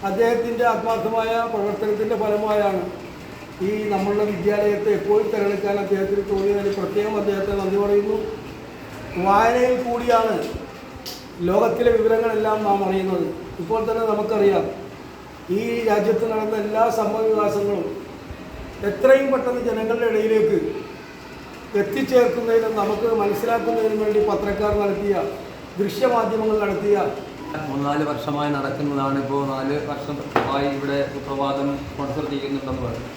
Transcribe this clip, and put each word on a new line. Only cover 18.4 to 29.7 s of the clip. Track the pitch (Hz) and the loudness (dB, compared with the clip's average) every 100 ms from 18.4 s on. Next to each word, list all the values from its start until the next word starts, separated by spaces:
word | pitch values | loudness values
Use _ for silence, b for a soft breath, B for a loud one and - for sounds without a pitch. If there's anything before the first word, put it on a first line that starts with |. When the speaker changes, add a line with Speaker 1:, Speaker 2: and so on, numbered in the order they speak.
| - - - - 202 | -14 -14 -14 -6 -4
Speaker 1:
എത്രയും | - 262 269 269 | 2 6 6 6
പെട്ടെന്ന് | 262 247 247 233 | 0 0 -2 -2
ജനങ്ങളുടെ | 214 220 233 233 | -2 0 0 2
ഇടയിലേക്ക് | 214 220 220 - 190 - - - - - - - - - - - 208 | 2 4 4 4 2 0 -6 -10 -14 -16 -18 -18 -16 -16 -16 -4 -2
എത്തിച്ചേർക്കുന്നതിനും | 202 262 262 254 240 240 226 226 220 220 | 0 -2 4 4 4 2 2 2 2 0
നമുക്ക് | 208 208 233 220 | 0 0 0 2
മനസ്സിലാക്കുന്നതിനും | 202 202 233 233 214 233 220 214 | 2 0 0 0 0 0 0 2
വേണ്ടി | 214 214 208 | 2 2 2
പത്രക്കാർ | 196 202 196 208 208 | 0 0 0 0 2
നടത്തിയ, | 202 185 202 190 - - - - - 175 | 0 0 0 0 0 -6 -12 -14 -14 -4
ദൃശ്യമാധ്യമങ്ങൾ | 202 - 262 233 220 220 220 214 | -2 2 2 2 2 0 0 2
നടത്തിയ | 202 180 208 196 - - - - - - 139 | 0 0 2 2 2 -4 -10 -12 -10 -8 -4
Speaker 2:
മൂന്നാല് | 135 143 147 151 | -2 0 0 0
വർഷമായി | 135 - 143 147 147 | -2 -4 -2 -2 -2
നടക്കുന്നതാണ്. | 135 131 147 143 135 139 | -2 -2 -2 0 0 0
ഇപ്പോൾ | 135 139 139 | 0 -2 -2
നാല് | 131 135 | -2 -2